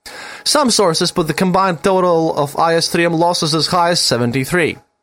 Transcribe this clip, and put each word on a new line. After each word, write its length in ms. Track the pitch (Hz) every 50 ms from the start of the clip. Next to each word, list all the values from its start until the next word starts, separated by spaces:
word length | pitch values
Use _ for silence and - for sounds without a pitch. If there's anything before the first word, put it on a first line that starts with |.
| - - - - - - - - -
Some 260 | - - 294 294 247
sources 400 | 196 - 208 175 160 - 180 175
put 160 | - - 156
the 80 | 156 156
combined 480 | - 190 185 175 190 190 190 180 147 -
total 540 | 196 190 185 180 180 170 165 160 160 -
of 200 | - 143 139 - -
I 160 | 160 165 165
S 140 | 165 160 -
three 160 | - 170 170
M 80 | 170 170
losses 400 | 160 170 170 175 170 175 156 151
as 140 | 160 147 -
high 220 | - 180 175 170
as 100 | 175 165
seventy-three. 760 | - - - 117 123 120 117 135 131 - 170 180 165 120 - - - _ _ _